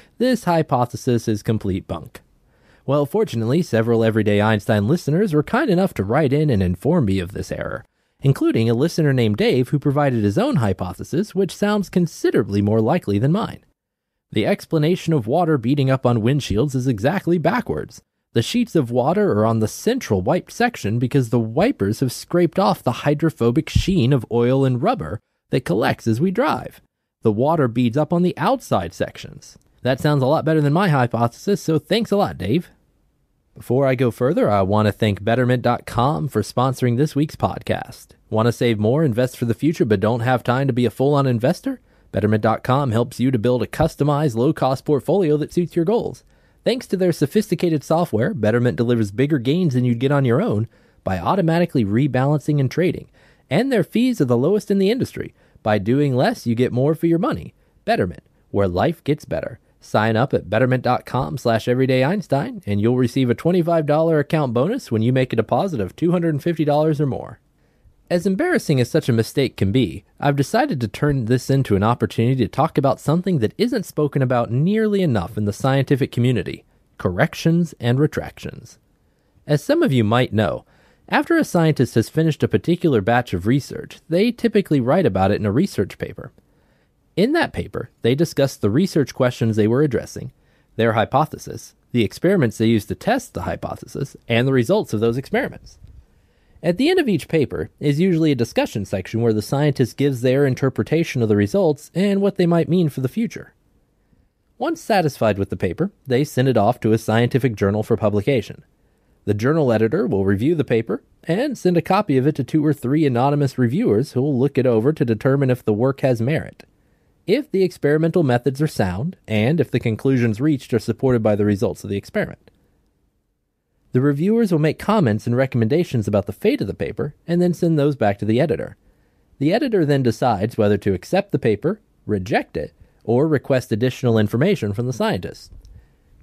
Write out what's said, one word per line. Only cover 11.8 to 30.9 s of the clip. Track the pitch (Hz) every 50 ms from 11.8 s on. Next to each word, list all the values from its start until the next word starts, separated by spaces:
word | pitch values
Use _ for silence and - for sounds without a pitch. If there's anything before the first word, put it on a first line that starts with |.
| 190 -
considerably | - 180 175 160 - - - 359 - 147 107 104 98 104
more | 101 101 110 113
likely | 110 117 170 175 - 101 101 101
than | 117 143
mine. | 170 214 - - - - - _ _ _ _ _ _ _ _ _ _ _ _ _
The | - 110 101
explanation | 147 202 - - - 165 160 147 160 185 180 - 165 160
of | 143 101
water | 107 139 175 175 160 156
beading | 127 104 120 147 143 135 135
up | 135 127 -
on | 123 120 113
windshields | 101 123 143 143 - - 98 104 139 147 131
is | 131 123
exactly | 135 120 95 104 139 190 190 - 165 175 175
backwards. | 143 160 226 247 - - 76 - - - - - - _ _ _ _ _ -
The | 117
sheets | 113 - - 240 - - -
of | 170 127 113
water | 120 123 120 151 180 208 208 170
are | 104 104 107
on | 113 113 113
the | 110 107
central | - - - 208 254 262 - - 110 95
wiped | 90 120 170 - - -
section | - - 233 247 - - - 98 113 120
because | 131 123 - 139 127 110
the | 123 120
wipers | 113 110 113 147 196 262 - - - 98 - -
have | 139 123
scraped | - - - - - 175 175 160 - -
off | 196 214 185 -
the | - - - -
hydrophobic | - 147 151 147 165 160 - - 117 120 120 156 151 -
sheen | - - - - 196 175 131 151
of | 147 127 104 -
oil | 107 120 120 123 131 135 135
and | 131 127 117
rubber | 143 220 269 185 - 76 - - - _ _ _ _ _
that | - 139 -
collects | - 175 214 - - 131 - -
as | 117 107 117
we | 165 196
drive. | 185 233 277 311 202 - - - - - _ _ _ _ _ _ _ _
The | - 113
water | 104 107 131 147 170 165 139 123
beads | 110 131 123 120 110 147
up | 156 -
on | 175 175
the | 180 180 - -
outside | 151 208 269 247 - - 127 101 87 85 -
sections. | - - - - - - - - - - - - _ _ _ _ _
That | - 123 139 -
sounds | - 151 147 139
a | 127
lot | 127 156 143 131
better | 160 160 156
than | 147 143
my | 147 175 208
hypothesis, | 180